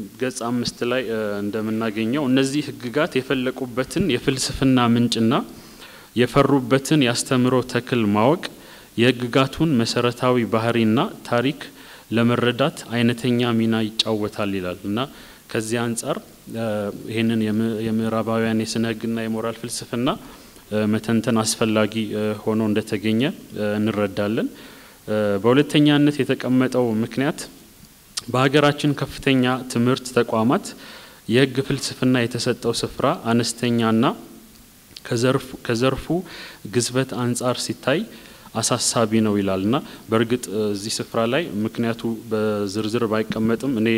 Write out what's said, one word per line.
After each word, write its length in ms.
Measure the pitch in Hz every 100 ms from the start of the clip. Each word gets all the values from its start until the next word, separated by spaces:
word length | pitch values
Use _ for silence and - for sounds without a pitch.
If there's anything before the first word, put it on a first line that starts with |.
| 98 -
ገጽ 220 | 127 123
አምስት 360 | 117 123 107 -
ላይ 200 | 120 127 110 110 107 101
እንደምናገኘው 840 | 104 110 107 110 113 104 113 143
እነዚህ 380 | 131 131 135 147
ህግጋት 480 | 139 117 120 131 160
የፈለቁበትን 920 | - - 135 127 - 127 117 131 165 190
የፍልስፍና 720 | 117 - 131 - - 135 127 120
ምንጭና 460 | 117 120 117 113 151 - - - - - - - 110
የፈሩበትን 840 | 123 143 135 139 117 127 - 156
ያስተምሮ 540 | 120 123 - 131 123 127
ተክል 380 | 123 123 - 123 107
ማወቅ 360 | 104 120 170 - - - - - -
የህግጋቱን 720 | 120 120 120 135 135 - 160
መሰረታዊ 680 | 123 113 131 123 120 127 123
ባህሪና 560 | 104 113 117 117 110 113 190 -
ታሪክ 380 | - 120 127 160 - - - - -
ለመረዳት 680 | 110 117 120 120 117 135 - -
አይነተኛ 600 | 117 117 117 127 120 123
ሚና 220 | 113 113 113
ይጫወታል 720 | 110 110 110 107 104 - 104
ይላል 260 | 98 90 87
እና 160 | 98 107 143 - - - -
ከዚህ 300 | 120 110 117
አንጻር 380 | 117 113 127 202 - - - 113 113 104 101 - -
ይህንን 340 | 113 113 113 107 107 113 107
የምዕራባውያን 800 | 113 110 113 110 110 113 113 110
የስነ 240 | 110 117 113
ህግና 320 | 110 117 113
የሞራል 360 | 113 110 113 113
ፍልስፍና 520 | 120 - - 120 135 226 - - - - - 107 107
መተንተን 520 | 107 110 113 127 113
አስፈላጊ 560 | 107 - 113 107 107 110 104 107 107 104
ሆኖ 220 | 110 110
እንደተገኘ 580 | 110 107 107 104 107 110 147 226 - - 104
እንረዳለን። 720 | 104 107 104 101 101 101 120 269 - - - - - - 107 104 101
በሁለተኛነት 800 | 113 135 147 156 147 147 147 143
የተቀመጠው 680 | 123 131 123 127 127 123 120 110
ምክንያት 440 | 113 - 143 175 - - - - - - - -
በሀገራችን 720 | - 123 135 147 147 143 151
ከፍተኛ 500 | 135 135 - 143 131 127 127 127
ትምህርት 400 | 120 120 131 -
ተቋማት 560 | 123 117 113 110 185 - - - - - - -
የህግ 280 | 117 135 127
ፍልስፍና 560 | - 139 - - 127 127
የተሰጠው 540 | 117 120 127 113 117
ስፍራ 320 | 113 113 - 135 180 113
አነስተኛና 800 | 117 117 - 123 120 113 110 143 - - - - - - - - -
ከዘርፉ፣ 460 | - 120 127 135 - -
ከዘርፉ 440 | - 113 131 131 - 170 185 - - - 113
ግዝበት 440 | 120 123 127 131 -
አንጻር 420 | 120 123 123 120
ሲታይ 420 | - 107 - 156 226 - - - -
አሳሳቢ 640 | 113 113 123 - 123 113 110
ነው 140 | 110 104
ይላል 240 | 95 95
እና 140 | 101 143 - -
በእርግጥ 400 | - 110 117 123 - 104 107
እዚህ 260 | 101 107
ስፍራ 240 | - 117 113 117
ላይ 160 | 139 175 104
ምክንያቱ 440 | 110 120 117 117 117 110 113
በዝርዝር 800 | 110 107 104 104 101 107 113 113
ባይቀመጥም 680 | 110 110 113 113 113 131 113
እኔ 120 | 113